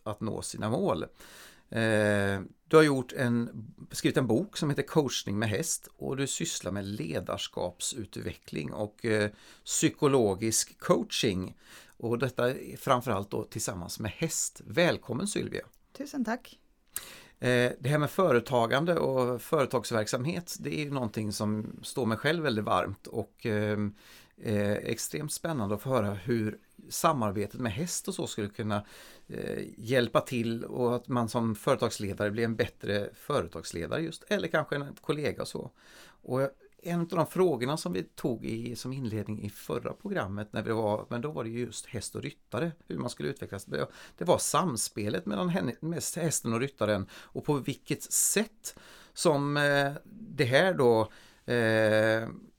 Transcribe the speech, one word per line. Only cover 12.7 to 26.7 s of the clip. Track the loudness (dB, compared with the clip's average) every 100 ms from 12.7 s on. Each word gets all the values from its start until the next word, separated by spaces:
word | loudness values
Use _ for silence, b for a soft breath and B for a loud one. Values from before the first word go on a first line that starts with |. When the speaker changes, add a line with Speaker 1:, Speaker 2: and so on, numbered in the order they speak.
| -6
Speaker 1:
framförallt | 2 2 4 -2 -2
då | -4
tillsammans | -4 -4 -4 -6 -8 -6
med | -6
häst. | -2 -2 -2 -4 -6 -6
Välkommen | 2 2 2 -2 -4 -2
Sylvia! | -2 -4 -6 -10 _ _ -12
Speaker 2:
Tusen | -8 -4
tack! | -2 -4 -8 -20 _ _ _ B B B B B
Speaker 1:
Eh, | 2 4 4 0
det | 0
här | 2
med | 2
företagande | 4 6 6 4 2 4 4 4 2
och | 2 2 2 0
företagsverksamhet, | 0 2 4 2 0 0 0 0 -2 -4 -6 -8
det | -4 -4
är |
ju | -2
någonting | -2 -2 -2 -2
som | 0 0 0 -4 -8
står | -8 -2 0
mig | 2
själv | 0 2
väldigt | 2 0
varmt | 2 2 2 -4 -8
och, | -6 -8 _ -2
ehm, | 0 2 0 -2 -4 B B B -10
eh, | -2 2 2
extremt | 0 -2 -4 -4 -4 -4
spännande | -4 -4 -2 0
att | -2
få | 2
höra | 2 2
hur | -2 0 0 0 -4 _